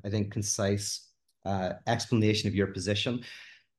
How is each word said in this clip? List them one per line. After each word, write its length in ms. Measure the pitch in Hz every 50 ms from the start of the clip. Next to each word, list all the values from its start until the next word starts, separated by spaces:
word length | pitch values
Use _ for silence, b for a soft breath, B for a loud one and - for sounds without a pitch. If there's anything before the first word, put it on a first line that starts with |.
| -
I 60 | 101
think, 220 | 104 107 101 104
concise, 760 | - 107 101 - - - 101 98 101 101 101 - - - - _ _ _ _ _ _ _ -
uh, 280 | 92 98 95 92 87 - - -
explanation 600 | 113 117 120 - - 123 110 107 107 104 104 - 107
of 60 | 104
your 140 | 104 98 95
position. 560 | - 95 87 104 104 104 - 127 120 120 B B B B B B B B B B _